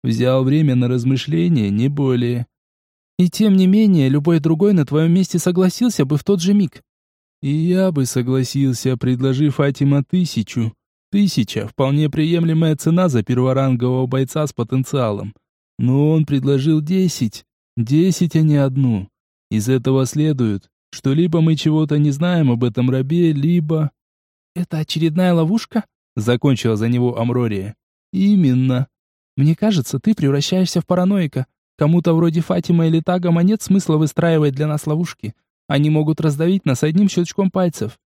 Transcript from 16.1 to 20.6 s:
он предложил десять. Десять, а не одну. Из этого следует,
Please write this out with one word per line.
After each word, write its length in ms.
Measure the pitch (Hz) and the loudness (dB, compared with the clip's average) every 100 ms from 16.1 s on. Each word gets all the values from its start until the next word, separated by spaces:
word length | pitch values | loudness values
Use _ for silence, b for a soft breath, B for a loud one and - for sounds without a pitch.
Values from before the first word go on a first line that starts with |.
он 140 | 160 151 | 2 0
предложил 560 | 143 135 139 143 156 | -2 0 0 0 -2
десять. 640 | 151 190 185 - 113 - _ _ _ - | 0 0 0 -2 -6 -6 _ _ _ -6
Десять, 580 | 113 147 185 170 175 160 | 0 2 2 0 0 2
а 60 | |
не 160 | 156 147 | 2 2
одну. 520 | 139 131 131 107 95 _ _ _ _ | 2 0 0 0 -4 _ _ _ _
Из 200 | 110 107 | -4 0
этого 360 | 131 127 135 131 | 0 0 0 0
следует, 640 | 156 156 139 117 98 | -2 -2 0 -2 -2